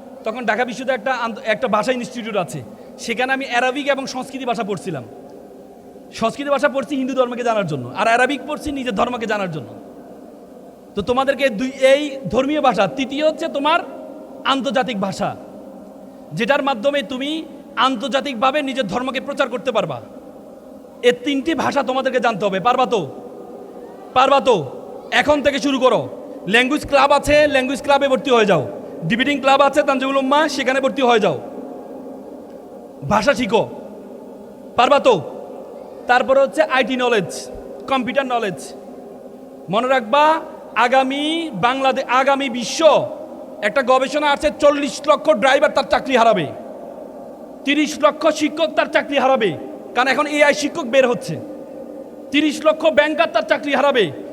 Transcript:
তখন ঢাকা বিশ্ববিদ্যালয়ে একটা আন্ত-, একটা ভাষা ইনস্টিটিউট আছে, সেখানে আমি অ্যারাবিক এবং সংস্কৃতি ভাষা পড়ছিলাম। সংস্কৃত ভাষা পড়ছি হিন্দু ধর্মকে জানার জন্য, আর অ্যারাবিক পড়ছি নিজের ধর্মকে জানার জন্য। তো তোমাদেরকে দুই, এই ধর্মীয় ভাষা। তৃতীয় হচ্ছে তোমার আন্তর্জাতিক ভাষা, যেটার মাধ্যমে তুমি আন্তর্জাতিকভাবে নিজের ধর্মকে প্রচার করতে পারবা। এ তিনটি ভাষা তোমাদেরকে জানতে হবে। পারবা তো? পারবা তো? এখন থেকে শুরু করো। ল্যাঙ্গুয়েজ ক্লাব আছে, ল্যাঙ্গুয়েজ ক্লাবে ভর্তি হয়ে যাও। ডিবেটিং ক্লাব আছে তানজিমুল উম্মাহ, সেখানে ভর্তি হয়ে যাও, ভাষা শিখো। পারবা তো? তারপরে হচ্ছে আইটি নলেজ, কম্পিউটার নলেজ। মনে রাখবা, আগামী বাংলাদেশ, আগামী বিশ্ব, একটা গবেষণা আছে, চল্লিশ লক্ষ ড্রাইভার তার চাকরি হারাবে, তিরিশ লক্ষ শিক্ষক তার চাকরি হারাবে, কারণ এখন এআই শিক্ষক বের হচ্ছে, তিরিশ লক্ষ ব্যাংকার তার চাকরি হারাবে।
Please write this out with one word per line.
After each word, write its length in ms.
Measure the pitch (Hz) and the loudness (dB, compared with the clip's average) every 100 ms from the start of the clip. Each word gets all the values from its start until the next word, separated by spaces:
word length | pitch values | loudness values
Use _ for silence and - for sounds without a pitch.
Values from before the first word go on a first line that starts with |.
| - - | -18 -10
তখন 200 | 226 240 | -8 -4
ঢাকা 200 | 226 214 | -2 0
বিশ্ববিদ্যালয়ে 360 | 247 220 254 254 | -2 -4 -4 -2
একটা 120 | 247 247 | -2 -2
আন্ত-, 160 | 233 202 | -4 -4
একটা 240 | 220 214 247 | -4 -2 0
ভাষা 240 | 208 226 | 0 0
ইনস্টিটিউট 440 | 254 233 240 220 202 | -2 -6 -8 -4 -4
আছে, 260 | 165 147 113 - - - | -4 -6 -12 -16 -20 -12
সেখানে 340 | - 226 262 | -6 -2 -2
আমি 120 | 269 | -2
অ্যারাবিক 440 | 269 240 254 262 277 | -2 0 0 0 0
এবং 180 | 269 262 | -2 -4
সংস্কৃতি 380 | 254 - 262 | -8 -8 -6
ভাষা 200 | 247 220 | -4 -2
পড়ছিলাম। 400 | 208 196 190 143 107 - - - - - - - - - - | -4 -6 -6 -8 -10 -16 -18 -18 -20 -20 -20 -20 -20 -20 -18
সংস্কৃত 360 | - 226 - 285 | -4 -2 -2 -2
ভাষা 200 | 277 277 | 2 2
পড়ছি 280 | 269 269 277 | 0 -4 -4
হিন্দু 180 | 254 | -2
ধর্মকে 300 | 262 247 240 | 0 0 0
জানার 220 | 233 220 170 | -2 0 -2
জন্য, 240 | 143 120 185 | -4 -6 -2
আর 100 | 220 | 2
অ্যারাবিক 340 | 240 254 285 285 | 4 2 0 -6
পড়ছি 260 | 302 302 | -8 -6
নিজের 220 | 277 247 | -6 -4
ধর্মকে 320 | 202 240 247 220 | -2 -2 -2 -4
জানার 240 | 208 190 | -2 -4
জন্য। 180 | 156 110 - - - - - - - - - - - - | -6 -10 -16 -18 -20 -20 -20 -20 -20 -20 -20 -20 -20 -12
তো 80 | 202 | -6
তোমাদেরকে 460 | 233 247 269 254 269 | -2 0 0 2 0
দুই, 200 | 202 262 | 0 -4
এই 420 | 269 262 277 294 262 190 | 2 4 4 2 -6 -2
ধর্মীয় 300 | 226 269 302 | 0 0 2
ভাষা। 260 | 269 202 196 | 2 2 0
তৃতীয় 420 | 269 262 269 311 | 0 -4 0 0
হচ্ছে 200 | 302 320 | 0 -4
তোমার 320 | 285 294 339 - - - - - - | -2 2 2 0 -12 -16 -16 -16 -6
আন্তর্জাতিক 560 | 247 269 269 247 254 202 | -2 -2 0 0 0 -2
ভাষা, 360 | 196 - 175 113 - - - - - - - - - | -4 -4 -6 -6 -12 -18 -18 -18 -18 -18 -20 -20 -12
যেটার 300 | 156 226 285 | -2 2 2
মাধ্যমে 400 | 277 240 277 285 | 0 0 0 0
তুমি 420 | 196 254 277 320 311 - - - | -2 -6 -4 -6 -8 -14 -8 0
আন্তর্জাতিকভাবে 840 | 254 247 254 262 285 233 262 302 | 2 2 -2 -2 -2 0 0 2
নিজের 240 | 269 262 202 | 0 -2 -2
ধর্মকে 340 | 214 262 262 | -4 -4 -4
প্রচার 280 | 269 277 262 | -4 -2 -2
করতে 240 | 240 254 | -2 -2
পারবা। 280 | 214 165 120 - - - - - - - - - - | -2 -2 -4 -12 -16 -18 -18 -20 -20 -20 -20 -20 0
এ 100 | 240 | 2
তিনটি 420 | 247 269 277 320 | 2 0 -2 -2
ভাষা 280 | 285 - 269 | -2 0 0
তোমাদেরকে 380 | 247 262 262 240 | 0 -2 0 0
জানতে 240 | 233 202 208 | 0 0 0
হবে। 140 | 190 | 0
পারবা 260 | 240 254 247 | 2 2 2
তো? 140 | 220 135 - - - - - - - - - - | 0 -2 -8 -16 -16 -16 -16 -16 -16 -16 -16 -2
পারবা 260 | - 262 269 | 2 4 4
তো? 160 | 254 202 135 - - - - | 4 2 0 -10 -14 -16 -2
এখন 320 | 240 254 294 | 0 2 2
থেকে 160 | 285 269 | 2 0
শুরু 200 | 277 254 | 0 2
করো। 280 | 247 196 123 - - - 175 | 4 2 0 -10 -14 -12 0
ল্যাঙ্গুয়েজ 420 | 226 254 294 - | 2 2 0 2
ক্লাব 240 | 277 285 | 4 6
আছে, 340 | 285 285 294 294 | 4 4 4 6
ল্যাঙ্গুয়েজ 360 | 269 254 277 | 6 4 0
ক্লাবে 260 | 277 277 277 | 2 4 4
ভর্তি 220 | 262 269 | 2 4
হয়ে 160 | 240 202 | 4 6
যাও। 220 | 165 110 - - - | 4 2 -6 -12 -8
ডিবেটিং 360 | 165 233 262 277 | -2 0 2 2
ক্লাব 200 | 269 269 | 4 6
আছে 220 | 277 294 | 6 4
তানজিমুল 340 | 285 269 269 277 | 2 2 0 0
উম্মাহ, 320 | 262 285 311 | 2 4 2
সেখানে 320 | 277 247 269 | 0 0 0
ভর্তি 220 | 262 269 | 0 2
হয়ে 180 | 240 233 | 4 4
যাও, 200 | 196 127 - - - - - - - - - - - - - - - - 139 | 4 0 -6 -12 -12 -14 -14 -14 -14 -14 -16 -16 -16 -18 -18 -18 -18 -10 0
ভাষা 260 | 208 277 | 2 4
শিখো। 340 | 233 226 208 123 - - - - - - - - - - - | 2 2 2 0 -6 -14 -16 -16 -16 -16 -18 -18 -18 -4 0
পারবা 220 | 254 277 | 4 6
তো? 160 | 277 190 - - - - - - - - - | 6 4 0 -10 -12 -14 -14 -16 -16 -8 2
তারপরে 340 | 247 240 269 | 2 4 4
হচ্ছে 220 | 269 311 | 4 2
আইটি 340 | - 262 247 254 | 2 2 0 0
নলেজ, 540 | 247 226 170 - - - - - - | 2 2 0 -6 -12 -14 -14 -14 -4
কম্পিউটার 380 | 269 226 277 262 | -2 0 0 0
নলেজ। 480 | 240 208 160 - - - - - - - - - - - | 0 -2 -6 -10 -16 -16 -16 -16 -18 -18 -18 -18 -16 -4
মনে 180 | 202 254 | 0 2
রাখবা, 520 | 262 214 277 311 320 - - - - | 2 2 4 6 4 -2 -14 -6 0
আগামী 720 | 240 262 262 277 302 330 320 | 4 4 2 0 -2 -2 -4
বাংলাদেশ, 520 | 196 233 269 269 254 - | -2 0 2 0 0 0
আগামী 400 | 254 269 269 277 | 2 2 2 0
বিশ্ব, 600 | 240 226 - 320 208 127 - - - - - | -4 -4 4 6 6 4 -6 -12 -14 -14 -4
একটা 200 | 208 277 254 | -2 0 4
গবেষণা 440 | 262 262 294 294 | 4 2 0 0
আছে, 200 | 285 294 294 | 2 0 4
চল্লিশ 440 | 285 285 285 - 302 | 4 4 0 -2 2
লক্ষ 260 | 285 311 | 4 4
ড্রাইভার 380 | 262 262 285 294 | 4 4 4 4
তার 140 | 294 | 2
চাকরি 320 | - 262 262 247 | 0 0 2 4
হারাবে, 300 | 226 185 131 - - - - - - - - - - - | 6 4 0 -6 -12 -14 -14 -14 -14 -16 -16 -16 -18 -8
তিরিশ 340 | 269 294 294 - | -2 0 0 2
লক্ষ 260 | 277 - 320 | 2 4 0
শিক্ষক 380 | 311 302 302 311 | 2 0 0 0
তার 200 | 311 302 | 0 0
চাকরি 320 | 302 269 277 | 0 0 2
হারাবে, 380 | 262 262 202 123 - - - | 2 2 2 -2 -8 -14 -6
কারণ 140 | 240 262 | -2 0
এখন 180 | 247 294 | 2 0
এআই 280 | 294 294 | 4 4
শিক্ষক 300 | - 294 339 | 4 -2 -4
বের 220 | 247 269 247 | 0 4 4
হচ্ছে, 300 | 240 - 120 - - - - - - - - - | 2 -4 -8 -10 -14 -14 -14 -14 -14 -16 -16 -4
তিরিশ 360 | 285 302 - 311 | 0 2 2 2
লক্ষ 200 | 311 320 | 2 2
ব্যাংকার 420 | 269 302 311 320 | 4 2 2 0
তার 100 | 330 | 0
চাকরি 320 | 311 285 285 | 0 0 0
হারাবে। 360 | 262 277 247 165 123 - | 2 4 4 2 -2 -12